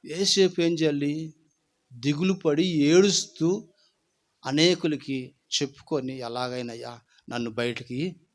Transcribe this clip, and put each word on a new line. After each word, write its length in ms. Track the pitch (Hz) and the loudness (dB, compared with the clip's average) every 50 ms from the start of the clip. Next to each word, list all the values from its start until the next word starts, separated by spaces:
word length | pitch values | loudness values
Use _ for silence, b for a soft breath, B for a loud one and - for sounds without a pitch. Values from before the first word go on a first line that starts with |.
| - | -12
యోసేపు 540 | - 151 175 196 190 - 196 190 180 185 - | -10 -4 -2 0 2 4 4 4 4 4 0
ఏం 120 | 170 170 | 0 0
చేయాలి? 640 | 170 151 160 156 143 143 143 147 147 156 160 160 - _ _ _ _ _ _ _ _ _ _ _ | 2 2 0 0 0 0 -2 -2 -4 -4 -8 -10 -14 _ _ _ _ _ _ _ _ _ _ _
దిగులు 400 | 123 120 113 143 147 147 180 190 | -18 -4 -2 -2 0 2 0 0
పడి 340 | 190 190 - 160 147 156 185 | 0 2 0 0 2 2 2
ఏడుస్తూ 1000 | 185 170 151 143 147 165 180 196 202 180 - - - _ - 160 165 185 220 - - _ _ _ _ _ _ _ _ _ _ _ _ _ _ - | 2 2 4 4 6 8 6 6 6 2 0 -4 -6 _ -2 0 0 0 -2 -6 -14 _ _ _ _ _ _ _ _ _ _ _ _ _ _ -6
అనేకులకి 880 | 131 135 151 160 180 180 156 - 160 151 131 - - 139 131 127 - _ _ _ _ - - | -2 2 4 4 4 4 2 0 -2 -2 -4 -6 -8 -8 -8 -8 -12 _ _ _ _ -4 -4
చెప్పుకొని, 560 | 147 131 139 - - - 165 143 127 131 131 131 | -4 -4 -6 -18 -8 -6 -4 -4 -4 -6 -8 -8
"ఎలాగైనా 540 | 123 117 117 123 127 123 123 127 123 120 | -8 -8 -4 -4 -4 -4 -4 -6 -8 -8
అయ్యా 280 | 117 117 120 120 120 113 _ b b b b - | -10 -12 -12 -14 -14 -16 _ b b b b -8
నన్ను 220 | 120 120 120 117 | -6 -6 -4 -4
బయటికి 680 | 110 120 120 120 117 - - - 123 131 160 190 185 - _ _ | -4 -4 -4 -4 -4 -6 -10 -8 -6 -6 -6 -6 -8 -12 _ _